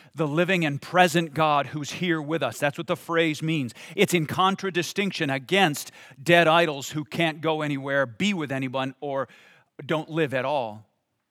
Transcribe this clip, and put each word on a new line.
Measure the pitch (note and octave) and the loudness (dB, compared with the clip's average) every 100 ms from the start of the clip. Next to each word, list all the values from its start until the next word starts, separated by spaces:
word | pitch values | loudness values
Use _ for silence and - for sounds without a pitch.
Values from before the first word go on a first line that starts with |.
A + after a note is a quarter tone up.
| - C3+ | -14 -6
the | D#3 | -2
living | D3+ F3 F#3+ | 0 2 2
and | D#3+ C#3+ | 0 -4
present | - F3+ F3+ D#3 E3 | 0 4 6 6 0
God | D3 D#3 D3 C3+ | 0 2 2 0
who's | D3+ C#3+ | -6 -8
here | - F3+ D#3+ | -4 -2 -2
with | D3 D#3+ | -2 -2
us. | C3+ G#2 | -4 -2
That's | C#3+ C#3+ | -2 -2
what | - | -4
the | E3+ | -6
phrase | - E3 E3 D3 | -2 0 2 0
means. | D#3+ D#3+ B2 - - | -2 -2 -4 -8 -8
It's | E3 G3 | 0 2
in | F3+ D#3 | 2 0
contradistinction | B2 F#3 F#3+ F#3+ F3 E3+ - G3+ - D#3 | 2 2 0 -4 -4 -4 -2 -4 -2 -2
against | C3+ B2 F#3 F#3 C#3 - - - - | -2 0 2 4 2 -8 -16 -20 -8
dead | C3+ E3+ E3 | 4 6 6
idols | E3 E3+ C#3 B2+ | 6 4 0 -6
who | D#3 | -6
can't | D3+ - E3 D#3 | -6 -2 -2 0
go | D#3 D#3 | -2 -2
anywhere, | D3+ C#3 C3+ C#3 | -2 -4 -2 0
be | C3 A2 G3 | 0 0 -2
with | G3 D3 | 0 -2
anyone, | C3+ C3 C3 C3 C3+ | -4 -4 -4 -6 -6
or | D3 C3+ B2+ - - _ _ - C#3+ | -8 -6 -6 -10 -20 _ _ -14 -4
don't | D#3+ D#3 | -4 -2
live | D#3+ D3+ | -2 0
at | C3 | 0
all. | B2+ D3 A2+ G#2+ G#2+ _ _ _ _ | -2 -2 -4 -8 -20 _ _ _ _